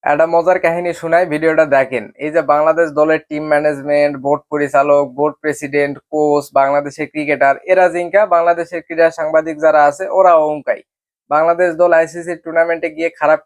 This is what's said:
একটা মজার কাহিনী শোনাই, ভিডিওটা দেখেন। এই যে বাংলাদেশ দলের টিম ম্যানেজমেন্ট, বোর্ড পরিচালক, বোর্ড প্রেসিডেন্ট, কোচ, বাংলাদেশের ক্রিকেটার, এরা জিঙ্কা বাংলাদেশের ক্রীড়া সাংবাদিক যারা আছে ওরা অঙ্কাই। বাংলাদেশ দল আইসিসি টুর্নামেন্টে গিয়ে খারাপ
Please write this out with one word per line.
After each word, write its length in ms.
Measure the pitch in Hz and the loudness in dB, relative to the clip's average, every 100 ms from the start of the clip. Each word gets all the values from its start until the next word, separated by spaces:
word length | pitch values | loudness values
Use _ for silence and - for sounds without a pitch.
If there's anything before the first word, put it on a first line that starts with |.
| - | -2
একটা 180 | 147 160 | 0 2
মজার 340 | 170 165 180 | 2 2 0
কাহিনী 340 | 170 170 175 | 0 -2 -6
শোনাই, 320 | 165 170 165 180 | -6 -2 0 0
ভিডিওটা 400 | 151 160 160 156 | -2 0 2 2
দেখেন। 460 | 139 135 123 104 _ | 2 0 -4 -8 _
এই 160 | 147 | -4
যে 100 | 160 | -4
বাংলাদেশ 460 | 147 147 156 160 165 | 0 2 2 2 0
দলের 280 | 147 156 160 156 | 0 0 0 _
টিম 140 | 151 156 | -8 -2
ম্যানেজমেন্ট, 680 | 147 151 143 139 147 147 143 | 0 0 -2 -2 0 0 -2
বোর্ড 240 | 139 147 _ | -4 -4 _
পরিচালক, 540 | 151 143 139 143 143 143 | -4 0 0 2 2 0
বোর্ড 280 | 127 147 147 | -2 -4 -4
প্রেসিডেন্ট, 560 | 156 143 143 143 143 143 _ | -6 -6 -4 -2 -2 -4 _
কোচ, 340 | 151 151 147 139 | -2 0 0 0
বাংলাদেশের 540 | 135 135 143 143 139 151 | 0 2 0 -4 -10 -10
ক্রিকেটার, 480 | 151 147 143 139 139 | -8 -4 0 2 0
এরা 320 | 170 185 180 | 0 2 2
জিঙ্কা 360 | 165 175 190 208 | 0 -2 0 2
বাংলাদেশের 560 | 170 170 170 170 175 | 2 2 0 -4 -10
ক্রীড়া 300 | - 165 165 | -10 0 0
সাংবাদিক 440 | 160 156 160 156 151 | 0 -2 0 -2 0
যারা 240 | 156 151 | 2 4
আছে 260 | 147 143 190 | 2 0 -4
ওরা 240 | 185 185 165 | 2 4 4
অঙ্কাই। 460 | 151 151 131 110 _ _ _ _ _ | 2 -4 -6 -6 _ _ _ _ _
বাংলাদেশ 460 | 147 165 170 180 160 | -2 0 0 0 0
দল 180 | 175 | 2
আইসিসি 420 | 165 165 170 170 170 | 2 2 -4 -10 -10
টুর্নামেন্টে 540 | 165 160 165 165 165 | -6 -2 -2 -2 -6
গিয়ে 200 | 156 165 | -6 -6
খারাপ 300 | - 151 156 | -2 0 0